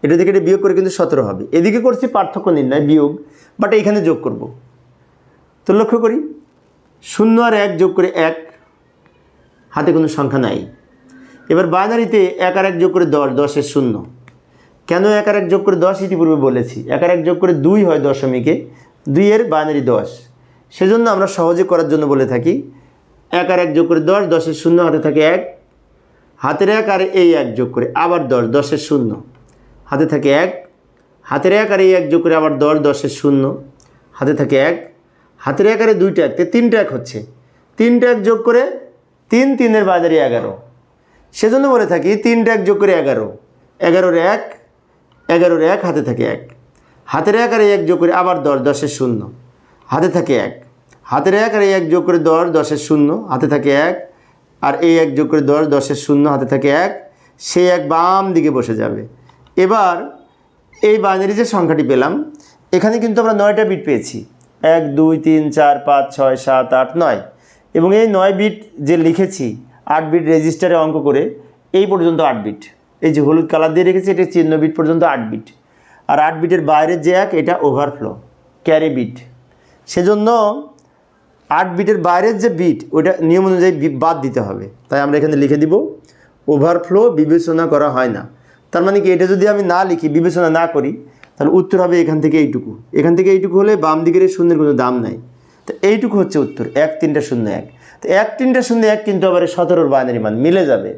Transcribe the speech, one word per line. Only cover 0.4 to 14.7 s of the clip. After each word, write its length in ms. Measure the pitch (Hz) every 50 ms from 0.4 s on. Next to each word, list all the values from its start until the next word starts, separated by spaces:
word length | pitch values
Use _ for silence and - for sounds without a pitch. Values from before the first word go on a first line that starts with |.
| 175
বিয়োগ 140 | 160 190 196 196
করে 100 | 196 185 175
কিন্তু 140 | 190 185 185 -
সতেরো 240 | 175 - 151 135 120 101
হবে। 140 | 98 92 107 - - 165
এদিকে 220 | 170 214 202 240 220
করছি 180 | 254 240 247 262 240 -
পার্থক্য 300 | 214 185 190 - 202 202 196 170
নির্ণয় 280 | 147 135 127 135 147 147 143
বিয়োগ, 240 | 156 156 147 143 151 - - - _ _ _ _ _ -
but 120 | 208 208 214 214
এইখানে 200 | 196 202 208 208 175 165
যোগ 100 | 160 - -
করব। 140 | 127 113 113 - - - - _ _ _ _ _ _ _ _ _ _ _ _ _ _ _ _ _ _ _ _ _
তো 40 | - 190 208
লক্ষ্য 180 | 226 220 226 233 220
করি 120 | 226 - 320 302 - - - _ _ _ _ _ _ _ _ _ _ _ _ _
শূন্য 320 | - - - 214 226 226 226 240 240
আর 60 | 226 208 202
এক 80 | 202 175 160
যোগ 100 | 180 185 185
করে 120 | 196 180 180 - 180 160
এক, 100 | 165 160 - - - - _ _ _ _ _ _ _ _ _ _ _ _ _ _ _ _ _ _ _ _ _ _ _ -
হাতে 180 | 147 143 175 156
কোনো 120 | 160 160 147 -
সংখ্যা 240 | - 143 131 117 139 127
নাই। 120 | 107 98 - - - - _ _ _ _ _ _ _ - - - - - - - - 160
এবার 140 | 170 190 170 165
বাইনারিতে 460 | 185 196 214 233 233 233 185 226 214 185 180 180 - 185 185
এক 60 | 180 -
আর 60 | 190 196
এক 60 | 185 170 175
যোগ 80 | 190 -
করে 120 | 185 175 156 139
দশ, 120 | 147 143 135 123 127
দশের 260 | 143 147 147 147 135 - -
শূন্য। 220 | 143 135 123 107 98 92 - - - - - _ _ _ _ _ _ _ _